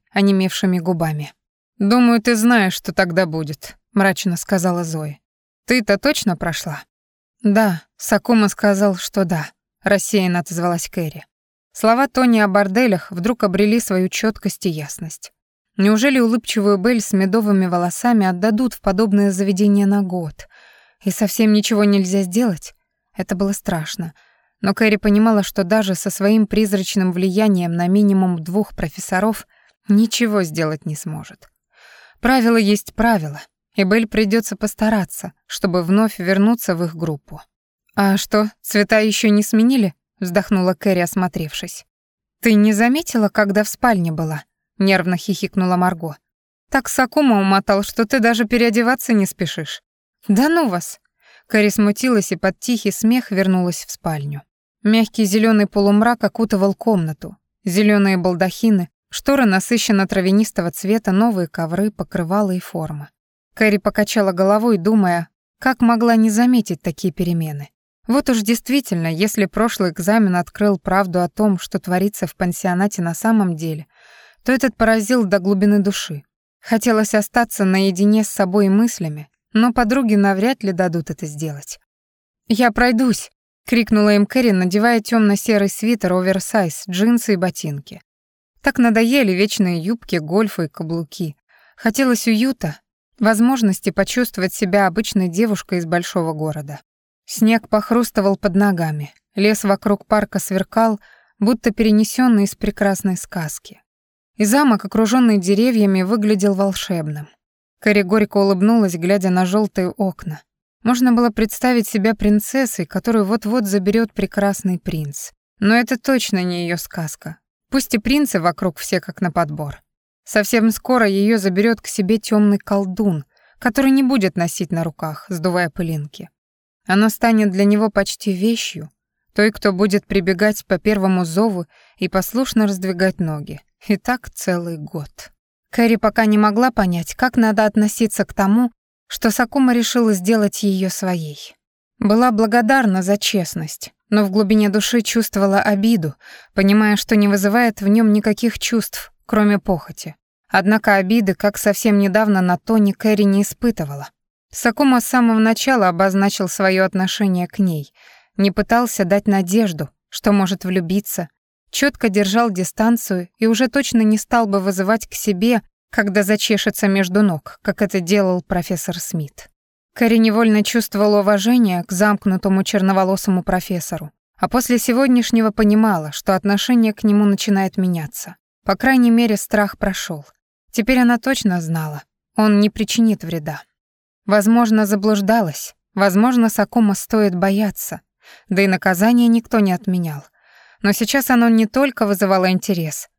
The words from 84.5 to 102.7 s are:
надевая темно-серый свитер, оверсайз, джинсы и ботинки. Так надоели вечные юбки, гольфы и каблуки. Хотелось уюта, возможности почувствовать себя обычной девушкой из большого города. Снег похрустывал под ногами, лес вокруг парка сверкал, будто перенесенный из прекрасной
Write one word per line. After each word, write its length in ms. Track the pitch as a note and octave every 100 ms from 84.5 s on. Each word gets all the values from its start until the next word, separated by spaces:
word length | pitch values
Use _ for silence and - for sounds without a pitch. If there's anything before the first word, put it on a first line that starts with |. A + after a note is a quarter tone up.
надевая 500 | F#3+ F#3 G#3 A#3 A#3
темно-серый 680 | G#3+ A#3 G#3+ G3+ - G#3 G3
свитер, 440 | - A3 A#3+ F3+
оверсайз, 720 | F3+ F#3 F#3+ - A3 F3 - -
джинсы 460 | F3+ A3 A#3+ -
и 20 | F#3+
ботинки. 640 | F3+ - D#3+ C#3+ - - _ _ _ _ _ _
Так 180 | C#4+ C#4
надоели 540 | A#3+ A3 A#3 C#4+ G#3+
вечные 460 | F#3 G#3 - F#3 E3+
юбки, 380 | E3+ A#3 - E3+
гольфы 480 | D3+ F#3+ G#3+ -
и 40 | D#3
каблуки. 680 | - D#3+ E3+ D#3+ - E3 - _ _ _ _
Хотелось 500 | A3+ A#3+ C4 A#3 A#3
уюта, 520 | G#3+ B3+ C4 D#3+ - _ _ _ -
возможности 720 | A3 G#3+ A#3 C4 G#3+ F#3+ -
почувствовать 640 | E3+ F#3+ - B3 - F#3
себя 340 | - F#3+ G3+ F#3+
обычной 420 | E3+ A3 G3+ F3+
девушкой 500 | E3+ A3+ G3+ - F3+
из 80 | E3
большого 460 | F3 F3 F#3 E3
города. 480 | D#3 D#3 D3+ C#3+ C#3+ _ _ _ _
Снег 440 | - - A3 A3+ -
похрустывал 680 | G#3+ - A#3 A#3 - G3 G3
под 200 | G3+ F3+
ногами, 580 | G#3 F3 D#3+ D3+ C#3+ _ _
лес 300 | - G#3 G#3+
вокруг 420 | G3+ G3 G#3 G3+ -
парка 320 | G#3+ G#3 F#3+
сверкал, 640 | - F#3+ F#3+ - A3+ G#3 _ _ _ -
будто 320 | G#3 B3 A#3
перенесенный 760 | G#3 A3 G#3 A3 - B3+ G#3+
из 100 | G3+
прекрасной 640 | - G3+